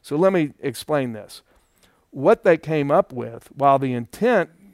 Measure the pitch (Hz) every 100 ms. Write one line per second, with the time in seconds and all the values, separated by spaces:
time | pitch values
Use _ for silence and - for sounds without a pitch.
0 | - 147 190 190 147 - 139 117 - 151
1 | 127 110 92 - _ _ _ _ _ _
2 | _ - 151 226 196 165 151 156 143 151
3 | - 127 117 117 - - 139 139 135 123
4 | 117 - 233 226 160 _ _